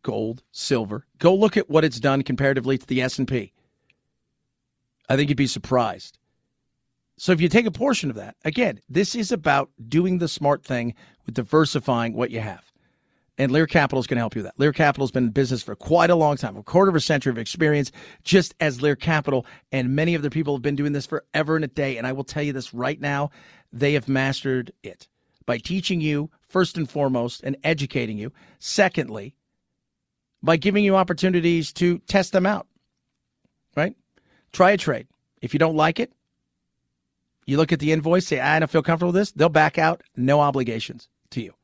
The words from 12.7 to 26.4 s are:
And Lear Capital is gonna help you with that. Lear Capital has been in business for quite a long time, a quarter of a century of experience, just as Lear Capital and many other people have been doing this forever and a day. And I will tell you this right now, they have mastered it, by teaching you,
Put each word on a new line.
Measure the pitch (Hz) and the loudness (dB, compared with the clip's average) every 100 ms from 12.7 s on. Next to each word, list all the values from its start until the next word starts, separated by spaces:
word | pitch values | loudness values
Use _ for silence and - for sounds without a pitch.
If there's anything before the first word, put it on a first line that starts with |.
| _ _ _ _ _ _ - | _ _ _ _ _ _ -4
And | 135 | 0
Lear | 139 160 | 2 2
Capital | 170 143 135 | 2 2 -2
is | 117 | -2
gonna | 120 | -2
help | 110 113 | -2 -6
you | |
with | 98 | -10
that. | - | 0
Lear | 147 | 0
Capital | 143 151 139 135 | 2 0 2 -2
has | |
been | 131 120 | 0 -2
in | |
business | 107 127 123 | 0 -2 -4
for | - 104 | -8 -14
quite | - 165 170 | 0 2 4
a | 175 | 4
long | 151 143 | 2 0
time, | 110 101 | -6 -10
a | |
quarter | 104 175 196 | 0 4 4
of | 165 | 2
a | |
century | - 147 135 | 0 0 0
of | 117 | -4
experience, | 113 - 156 147 135 - - - | -8 -2 0 0 -2 -8 -20 -16
just | - 190 175 - | 2 2 2 -2
as | 156 123 | -4 0
Lear | 147 139 | -2 0
Capital | - 156 143 135 - - _ | 0 -2 0 -2 -2 -20 _
and | 135 123 139 | -4 0 0
many | 165 165 | 0 0
other | 143 | -2
people | 156 147 143 | -4 -2 -2
have | |
been | 143 143 | -2 -2
doing | 147 | -2
this | 143 - | -4 -4
forever | 156 _ 147 151 160 | -8 _ -4 0 -2
and | 147 | -2
a | |
day. | - 139 120 | -4 -4 -4
And | 123 | -6
I | |
will | 135 | -6
tell | 131 151 | -8 -6
you | 147 | -6
this | 135 123 | -6 -10
right | 120 127 151 | -6 -6 -4
now, | 143 143 143 - - - _ | -4 -4 -4 -8 -20 -20 _
they | 117 143 | -2 0
have | 147 120 | 0 0
mastered | 135 135 135 135 127 120 - | 0 0 -2 -2 -4 -4 -14
it, | 101 - - _ _ _ - | -18 -18 -20 _ _ _ -6
by | 120 | -6
teaching | - 185 - 180 | -2 -4 -2 -2
you, | 151 147 151 _ | 0 -2 -4 _